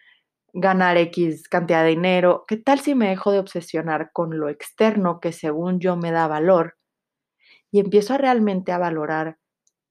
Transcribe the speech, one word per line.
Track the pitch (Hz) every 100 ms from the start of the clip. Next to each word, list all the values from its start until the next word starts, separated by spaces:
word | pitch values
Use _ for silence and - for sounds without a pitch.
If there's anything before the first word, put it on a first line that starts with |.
| _ _ _ _ _
ganar | 185 190 185 180 175
X | 170 170 170 151 -
cantidad | 180 170 165
de | 160
dinero? | 165 185 185 180 175 -
¿Qué | 220
tal | 247 277
si | 285 277
me | 208
dejo | 190 208
de | 202
obsesionar | 190 180 170 160 165 156 160
con | - 165 160
lo | 147
externo | 151 - - 220 214 180 170
que | 170
según | 165 160 151 175 180
yo | 180 175
me | 170
da | 165 160
valor | 151 165 185 165 - _ _ _ _ _ _ _ _ _
y | 202
empiezo | 190 202 202
a | 269
realmente | 269 247 214 185 185
a | 180
valorarme? | 175 160 151 156 160 160 _ _ _ _ _